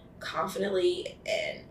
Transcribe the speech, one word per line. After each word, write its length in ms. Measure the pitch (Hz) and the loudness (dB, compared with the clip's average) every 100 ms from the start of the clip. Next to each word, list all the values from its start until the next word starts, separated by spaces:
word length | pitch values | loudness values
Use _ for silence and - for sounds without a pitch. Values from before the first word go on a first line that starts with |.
| - - - | -20 -10 -4
confidently 840 | 156 185 180 196 185 180 175 - - - | -2 0 0 2 4 4 4 -4 -8 -2
and 340 | 90 76 65 - | 0 0 -4 -12